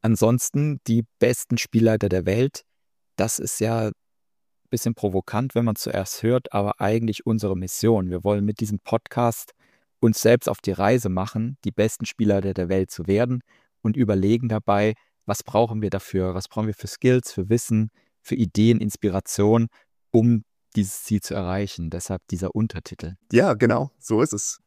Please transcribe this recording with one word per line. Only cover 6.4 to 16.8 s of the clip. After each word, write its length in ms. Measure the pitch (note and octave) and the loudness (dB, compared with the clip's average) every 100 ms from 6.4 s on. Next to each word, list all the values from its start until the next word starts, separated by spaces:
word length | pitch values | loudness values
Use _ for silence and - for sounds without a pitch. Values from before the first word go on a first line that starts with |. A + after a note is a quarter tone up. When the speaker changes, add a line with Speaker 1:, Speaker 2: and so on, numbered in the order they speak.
| - | 0
Speaker 1:
aber 260 | G2+ G2+ - | -2 -2 -2
eigentlich 460 | G2+ A2+ A2+ G#2 | 0 0 -2 -4
unsere 320 | - A2+ G#2 F#2+ | -2 0 0 -4
Mission. 540 | F#2 - A2+ A2+ F#2 | -6 -2 2 2 0
Wir 120 | F2+ | -4
wollen 220 | G2 G#2 | -2 0
mit 160 | G2+ G#2 | -2 -4
diesem 200 | G#2+ G#2 | -4 -6
Podcast 720 | - A2+ - - A#2+ A2+ - _ _ _ _ _ | -4 -4 -4 -2 -2 -2 -12 _ _ _ _ _
uns 220 | A#2 A2 | 2 4
selbst 280 | A2 B2 - | 4 4 2
auf 120 | G2 | -4
die 120 | - | -4
Reise 360 | F2+ G2 B2 A2 | 0 2 2 0
machen, 480 | F#2 G2 A2 A#2 C#3 | -4 -4 -4 -6 -6
die 80 | G#2 | -8
besten 340 | - A2 - - | 0 -2 -2 -10
Spielleiter 480 | - G#2 G2 G2 | -2 2 2 0
der 140 | F#2+ F2 | -4 -2
Welt 220 | F#2+ F#2+ | 0 -2
zu 180 | - F2 | -4 0
werden 320 | G2+ B2 B2 - _ _ _ | 2 2 -2 -6 _ _ _
und 140 | A2 A2 | -2 0
überlegen 520 | A2 G2 F#2+ A#2 A#2+ | 2 2 4 2 0
dabei, 460 | A2 - G2+ G#2+ G#2+ _ _ | -4 0 2 2 -2 _ _
was 180 | - G2+ | -8 -8
brauchen 400 | - G#2 A#2 A2 | -2 0 0 0
wir 80 | G#2+ | -4
dafür, 440 | G2 - G2 F#2 | -4 -4 -2 -2
was 140 | F#2 - | -4 -8
brauchen 180 | - G#2+ | -6 -6
wir 60 | |
für 120 | G#2 | -6